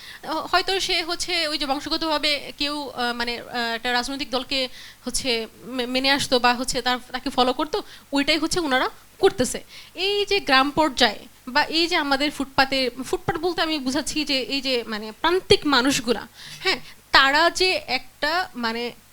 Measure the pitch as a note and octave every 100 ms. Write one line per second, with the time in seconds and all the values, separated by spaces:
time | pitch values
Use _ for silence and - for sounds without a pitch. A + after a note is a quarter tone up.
0 | - - - D#4 - F4+ F#4 F#4+ - F4
1 | E4+ E4+ - F4 D#4 D4+ C#4 C#4+ D4 D#4+
2 | D#4+ D4 D4+ C#4+ D3 - C#4+ D4 C#4 -
3 | A#3+ A#3+ A#3+ A#3 - B3 A#3 A3+ B3 B3
4 | A#3+ C#4 B3 B3+ B3+ C4+ B3+ - - -
5 | - - C4+ A#3 A3 - G3+ B3+ A#3+ B3+
6 | C4+ C#4 - B3 A#3+ A#3+ B3+ C4 B3 B3
7 | - B3+ C#4 B3+ B3+ B3+ D#4 G#4 - -
8 | - C#4 C#4+ D#4 D#4 F#4 D#4 C4 F#4+ -
9 | - - F#4+ - B3+ G3 - - - D4+
10 | F#4+ G4+ G4+ G4 - C4 C#4 D4 D#4 B3
11 | A#3+ G3 - - - C4 - D#4 E4+ F4
12 | C#4+ C4+ D4 - C4+ - C4+ C4+ B3+ B3
13 | B3+ F#4 - E4+ F4+ E4+ D#4+ D#4 C4 C4+
14 | C4+ D4+ C#4+ C4+ A3+ C#4 C4+ B3+ A3 G#3+
15 | A3 G#3+ D#4+ F4+ - G4 D4+ C4+ C4 -
16 | A3 G3+ - - - - F#4 D#4+ - -
17 | - D#4+ C4+ D4 E4+ E4+ F#4 E4+ - B3+
18 | - - D4 E4+ F#4 B3 A#3 A3+ A#3+ -
19 | -